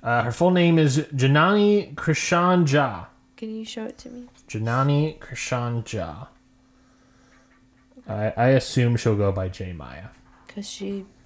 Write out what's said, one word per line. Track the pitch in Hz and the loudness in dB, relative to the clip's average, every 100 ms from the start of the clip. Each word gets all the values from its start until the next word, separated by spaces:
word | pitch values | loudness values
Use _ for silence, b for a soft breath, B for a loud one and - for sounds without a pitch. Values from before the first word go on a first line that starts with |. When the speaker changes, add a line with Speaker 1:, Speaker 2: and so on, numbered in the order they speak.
Speaker 1:
Uh, | 117 120 | -2 0
her | 117 | 0
full | 117 175 | 2 2
name | 180 170 165 | 4 4 4
is | 156 135 143 | 4 2 -2
Janani | 139 135 147 175 208 208 208 - | 0 2 4 4 4 4 2 0
Krishan | - - 151 - 175 180 180 156 | -6 -2 -2 0 2 4 4 4
Jha. | 147 135 92 92 _ _ - | 2 0 -4 -14 _ _ -16
Speaker 2:
Can | 220 | -12
you | 220 | -12
show | 220 - | -12 -12
it | 220 - | -12 -14
to | 247 | -18
me? | 247 247 _ - | -18 -20 _ -12
Speaker 1:
Janani | 110 110 123 135 143 156 - | -6 -2 0 2 2 0 -6
Krishan | - 131 - 127 120 120 | -14 -10 -6 -4 -4 -6
Jha. | 107 110 82 78 - _ _ _ _ b b b b b b b b b _ _ _ - - | -6 -8 -8 -12 -18 _ _ _ _ b b b b b b b b b _ _ _ -20 -10
I, | 104 107 - | -4 -2 2
I | 123 | 4
assume | 135 - - 120 117 | 4 2 0 2 2
she'll | 117 104 | 2 2
go | 101 | 2
by | 95 92 | 0 -4
J | - 92 | -8 -12
Maya. | 85 65 67 101 - _ _ - | -12 -14 -16 -18 -20 _ _ -18
Speaker 2:
'Cause | 202 202 | -14 -12
she | - 196 202 190 _ | -10 -8 -8 -12 _